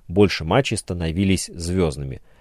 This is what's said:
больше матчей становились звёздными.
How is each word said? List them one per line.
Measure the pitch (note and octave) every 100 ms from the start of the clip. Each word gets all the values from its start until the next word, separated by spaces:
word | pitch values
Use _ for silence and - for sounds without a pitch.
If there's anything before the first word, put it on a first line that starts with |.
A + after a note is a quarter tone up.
| -
больше | F2 G2+ - D#2
матчей | A2+ C#3 -
становились | - F2 E2 D#2+ G2 F#2 -
звёздными. | E2+ E2+ F#2 E2 C2+ C#2 - - -